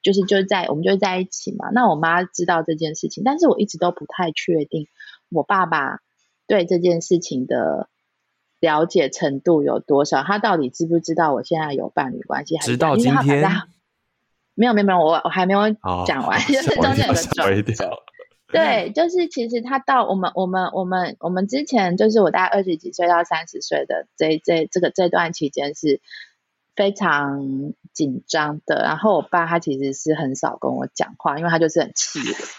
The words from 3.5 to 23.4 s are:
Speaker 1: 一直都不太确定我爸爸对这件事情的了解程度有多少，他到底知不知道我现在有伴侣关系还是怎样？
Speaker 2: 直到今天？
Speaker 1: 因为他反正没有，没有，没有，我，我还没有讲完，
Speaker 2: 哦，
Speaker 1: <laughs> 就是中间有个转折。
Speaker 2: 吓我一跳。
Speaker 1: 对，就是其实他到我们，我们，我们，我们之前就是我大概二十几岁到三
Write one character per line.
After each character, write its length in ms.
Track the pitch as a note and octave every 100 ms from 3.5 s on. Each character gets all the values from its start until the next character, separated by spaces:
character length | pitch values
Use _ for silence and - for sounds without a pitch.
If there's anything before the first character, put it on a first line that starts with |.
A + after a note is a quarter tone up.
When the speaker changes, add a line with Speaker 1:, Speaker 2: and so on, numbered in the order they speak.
| -
Speaker 1:
一 60 | G#3
直 100 | D#3+
都 160 | F3
不 140 | - D3
太 260 | - F3
确 320 | - - E3
定 220 | C#3+ D#3+ D3+ _ - - _
我 120 | E3
爸 240 | C#3 G3+ F3
爸 340 | D#3+ C3+ - _ _ _ _ _
对 180 | G#3
这 140 | F3 F3+
件 240 | F3 E3+
事 160 | - F3
情 280 | - C3 C3
的 420 | B2 E2 C#2+ - _ _ _ _ _ _ _
了 260 | E3 D3+ E3
解 240 | F#3+ C#3
程 300 | - D#3 C#3
度 220 | - D#3+
有 160 | C#3+ -
多 280 | - C#3 D3
少， 160 | C#3+
他 160 | D3+ G#3
到 180 | G#3+ F3
底 140 | B2+
知 160 | - E3
不 120 | E3+
知 160 | E3
道 200 | D#3+ D#3+
我 80 | C3
现 180 | - D#3+
在 140 | D#3
有 160 | C3+ -
伴 220 | - C3+
侣 100 | -
关 240 | - C#3 C#3+
系 100 | D#3+
还 80 |
是 120 | - B2
怎 80 | D#3+
样？ 100 | C#3
Speaker 2:
直 80 |
到 140 | A#3 C4+
今 80 | C#3+
天？ 100 | C#3+
Speaker 1:
因 60 |
为 0 |
他 60 | F#3
反 100 | F#3
正 80 | - _ _ _ _ _ _ _ _
没 100 | -
有， 80 | A#3+
没 80 | G#3+
有， 60 | G3+
没 60 |
有， 40 | F3+
我， 200 | D#3 D#3+
我 40 | E3+
还 160 | F#3
没 80 | F#3
有 80 | G3 G#3+ G#3+ - F3+ F3+
讲 200 | C#3 -
完， 120 | F#2+
Speaker 2:
哦， 40 |
Speaker 1:
<laughs> 40 | -
就 140 | C#4+
是 120 | - -
中 180 | -
间 120 | - -
有 60 |
个 60 | -
转 140 | -
折。 80 | -
Speaker 2:
吓 20 |
我 80 | B2
一 100 | G2+
跳。 280 | G#2+ A2 F#2 - - _ - _ _
Speaker 1:
对， 460 | D#4+ D#4 A#3 F#3
就 140 | C#4 E4+
是 180 | F4+ E4+
其 220 | D4 A#3
实 120 | A#3+
他 180 | A#3+ C4+
到 260 | B3+ C4 G#3+
我 80 |
们， 160 | F#3+ F#3 -
我 100 | F#3
们， 240 | F#3 F#3
我 100 | -
们， 320 | F#3 F#3 E3+ -
我 100 | E3
们 200 | F#3 G3+
之 160 | C4
前 320 | D4 B3 F#3 F3+
就 120 | A3
是 120 | A3
我 100 | F3+
大 160 | - F#3
概 100 | G3+
二 60 |
十 140 | F#3 D#3+
几 160 | F3
岁 160 | - F3
到 160 | E3+
三 240 | F3 D#3+